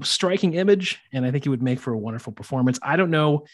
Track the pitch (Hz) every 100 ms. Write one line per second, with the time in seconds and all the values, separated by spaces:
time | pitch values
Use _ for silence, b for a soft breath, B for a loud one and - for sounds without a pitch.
0 | - - 180 196 180 165 190 196 180 -
1 | _ 135 127 139 143 127 127 123 135 113
2 | 110 113 - 107 - 135 127 127 - 165
3 | 180 160 151 147 -